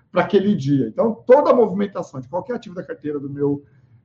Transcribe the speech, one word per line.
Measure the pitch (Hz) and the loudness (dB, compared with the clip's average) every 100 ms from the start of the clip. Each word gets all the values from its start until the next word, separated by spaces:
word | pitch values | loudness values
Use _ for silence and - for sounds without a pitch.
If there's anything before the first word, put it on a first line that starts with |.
| _ | _
pra | 175 | -2
aquele | 175 202 196 175 | 2 2 2 0
dia. | 135 143 110 | 0 0 0
Então, | - 220 | -2 -2
toda | 214 - 269 294 | 0 4 4 6
a | 247 | 4
movimentação | 208 185 202 196 165 135 | 2 0 -6 -8 -12 -12
de | 127 | -10
qualquer | 175 180 240 | -8 -8 -10
ativo | - | -10
da | 180 | -14
carteira | - 160 147 147 | -12 -10 -8 -8
do | 139 | -8
meu, | 143 143 143 - _ _ _ | -4 -2 -2 -8 _ _ _